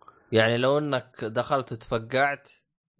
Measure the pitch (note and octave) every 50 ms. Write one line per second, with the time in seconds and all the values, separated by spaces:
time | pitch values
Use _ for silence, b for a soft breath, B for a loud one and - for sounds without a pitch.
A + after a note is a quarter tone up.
0 | B B B B B B A#2 A2 A2 A2+ A#2 A#2+ B2 C3 C#3 D3 D3+ D3 C#3 B2+
1 | - - _ - B2 A2 A2 B2 A#2+ - D3+ C3+ B2 - A#2+ A2+ - - A#2+ A2+
2 | A2+ A2+ B2+ C3 C#3 C#3+ C#3+ C#3 _ - - _ _ _ _ _ _ _ _